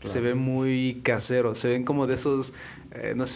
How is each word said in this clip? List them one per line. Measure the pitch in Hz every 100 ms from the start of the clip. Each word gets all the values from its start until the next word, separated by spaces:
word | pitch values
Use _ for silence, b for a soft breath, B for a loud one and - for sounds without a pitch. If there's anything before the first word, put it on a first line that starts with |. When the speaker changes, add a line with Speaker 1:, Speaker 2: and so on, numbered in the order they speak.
Speaker 1:
se | - 123
Speaker 2:
Claro. | 120
Speaker 1:
ve | 127
muy | 131 131 131 131 131 123
casero, | - 110 - 127 120 110
se | 127
ven | 123 123
como | 143 127
de | 127
esos, | 147 139 131 - B B B
eh, | - 110 117
no |
sé | 127